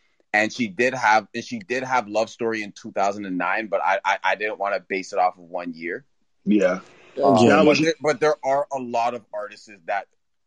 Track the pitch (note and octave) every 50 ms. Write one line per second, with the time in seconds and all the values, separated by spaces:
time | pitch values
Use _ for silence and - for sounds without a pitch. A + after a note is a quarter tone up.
0 | _ _ _ _ _ _ - G#2 G#2+ A2 - - A#2+ G#2+ F2+ E2+ A#2+ B2+ B2+ B2+
1 | A#2+ A2 G#2+ A2 G#2 - - A#2 A#2 - B2 A2+ F#2+ - B2 C3 C3 B2 C3 B2
2 | A2 G2+ G#2 G#2+ A2+ A2+ - - A#2+ A2+ A2+ A2 G#2+ G2+ - - - A2+ F#2+ G#2
3 | G2 G2+ G2+ G#2+ G#2 F#2+ F#2 F2 F2 F2 F#2+ A2 A2+ G2+ G2 F#2+ D2 F2 G2 G2
4 | - F#2+ G2 - - F#2+ G2 F#2+ G#2+ G#2+ G#2 F#2 G2 G2+ G2+ F#2 F2+ _ G2 F#2+
5 | F2+ - G2+ F#2+ F2+ F#2 F2+ F#2 F2 E2 F2 F2+ F2 F2 D#2+ D#2+ E2 E2+ F#2 B2+
6 | C#3 _ _ _ _ _ _ _ _ G2 G#2 G#2 F#2 F2+ F2+ F#2+ - - - -
7 | - - - C3+ C#3+ G2 G2 F#2+ A#2+ A2+ - D#3 D#3 D3 D3 - D#3 E3 D#3+ -
8 | C3+ D3+ D3 - D#3 D3+ D3+ - - C3+ C3+ C#3 D3 - C#3+ C3+ B2+ A#2+ A#2 A#2
9 | A#2 B2 A#2+ A#2+ G2+ _ - G#2 G#2 G#2 G#2 G2+ - - G#2 F#2+ E2 F#2 G2+ G2
10 | F2+ - _ _ _ _ _ _ _